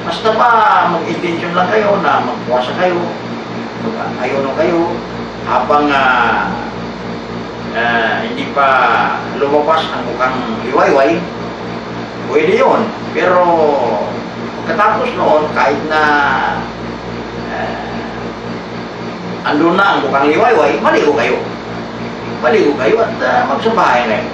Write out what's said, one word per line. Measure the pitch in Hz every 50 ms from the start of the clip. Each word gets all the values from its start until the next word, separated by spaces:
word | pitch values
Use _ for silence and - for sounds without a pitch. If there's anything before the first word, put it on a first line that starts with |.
| -
Basta | - - - - 214 220
ba | 220 - 240 233 226 214 208 208 - 175 175
mag-intention | 175 165 160 - 170 - 175 175 170 170 - 175
lang | 175 180 180 190
kayo | 214 214 208 202 202 190
na | 170 143 135 131 123
magpuasa | 123 123 - 117 117 120 - - - -
kayo, | - 180 180 180 175 - - 214 - - - 117 117 - - - 113 117 113 113 117 117
mag-ayuno | 113 110 110 110 113 117 117 - 131 135 139 139 135 135
kayo, | 151 156 175 175 170 165 156 - 117 - - - - - - - - - -
habang, | 120 127 127 - 147 147 147 147
ah, | 143 135 135 131 127 123 123 120 - 127 - - - - - - - - - - - - - - - - - - - 117 - - - - - 117 117
ah, | 123 123 120 117 117 117 113 - 117
hindi | 117 117 120 131 127 120
pa | - 143 139 135 135 127 123 - - - - - - - 120 117 120 123
lumabas | 143 139 147 151 - 156 160 - - -
ang | - - 123
mukhang | 117 117 - 127 131 131 127 123 117 110 - -
liwayway, | - - - - 196 160 139 135 147 170 175 175 - - - - - - - - - - - - - - - - - - - - -
pwede | - 147 156 165 208 226
yun. | 269 - - - 220 202 - - - 117 120
Pero | 151 170 180 185 180 180 170 170 165 156 147 143 135 123 117 110 104 - - 117 117 - - - - - - - - -
pagkatapos | - 220 202 208 220 214 - - - -
noon, | - - 147 151 151 151 151 -
kahit | 135 - - 147 143 - -
na, | 151 156 151 151 147 147 147 143 135 131 135 - - 117 120 117 - - - - - - - - - 117 117 - - 117 - -
ah, | - - - - - - - - 117 117 117 113 113 117 117 58 117 - - 117 117 117 113 - 117 117 120 117 - - 117 117 - - - - - - - -
andun | 147 151 160 170 180
na | 190 202 175
ang | 156 - -
mukhang | 135 - 135 139 147
liwayway, | 151 170 214 226 - - - - - -
maligo | 220 302 - - 175 147 147
kayo. | 151 - - - - - - - - - - - - - - - - - - - - - - - - -
Maligo | 151 226 214 170 147 147
kayo | - - - - 226
at, | 226 - 113 - -
ah, | - - - - -
magsabahay | - 233 - 226 - - 170 139 135 120 120
kayo. | 113 110 101 - -